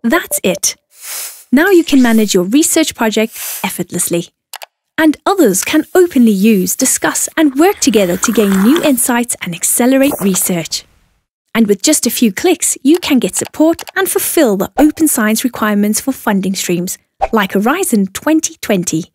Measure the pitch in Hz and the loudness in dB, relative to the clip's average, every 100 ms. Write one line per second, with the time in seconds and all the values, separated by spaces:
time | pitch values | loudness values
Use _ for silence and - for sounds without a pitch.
0 | 233 320 - 587 202 175 - - _ _ | 0 -2 -2 -4 -2 -2 -4 -6 _ _
1 | - - - - - 254 359 359 311 277 | -14 -12 -12 -16 -2 2 4 4 4 2
2 | 240 226 214 185 180 262 339 - 311 - | 4 2 2 0 2 0 2 0 -2 -2
3 | 226 214 220 - - - - - 175 175 | -2 0 -4 -6 -12 -8 -8 -6 -8 -6
4 | - 170 - _ _ - - _ _ - | -4 -4 -6 _ _ -20 -20 _ _ 0
5 | 311 277 - 392 254 180 - 311 302 370 | 0 0 -2 2 2 2 0 -2 0 2
6 | 349 269 233 196 214 208 185 - 262 - | 2 4 2 4 2 2 0 -2 -2 0
7 | 320 - - - 311 262 349 392 - 214 | -2 -4 -6 0 0 4 2 2 2 2
8 | 185 180 - 220 208 190 202 330 320 247 | 2 0 0 0 2 2 4 2 2 0
9 | - 240 240 - - 165 - - 247 269 | 0 -2 -2 -6 -8 -6 -4 0 2 4
10 | 277 277 196 185 - 175 156 - - _ | 2 0 -2 -2 -2 -4 -6 -10 -12 _
11 | _ _ _ _ _ 226 214 202 - 302 | _ _ _ _ _ -2 0 2 2 0
12 | 240 - 226 - 359 339 - - 262 349 | -2 0 0 0 -2 0 -2 -2 2 2
13 | - 262 262 - - - 311 339 - - | 2 0 0 -4 -8 0 0 0 -6 -4
14 | 381 381 - - 269 196 - - 302 - | -2 -2 -2 0 2 0 -4 2 2 2
15 | 311 - 214 220 254 - 214 202 208 214 | 0 2 0 0 -4 -2 -2 0 0 -2
16 | - 262 - 202 190 190 - 175 180 - | -4 -4 -2 -2 -2 -4 -4 -4 -4 -10
17 | _ _ 208 220 196 196 214 339 381 214 | _ _ -2 -2 0 0 0 -2 0 0
18 | 190 - - 320 - - - 202 170 160 | 0 -4 0 0 -2 -10 -4 -2 -2 -4
19 | - | -6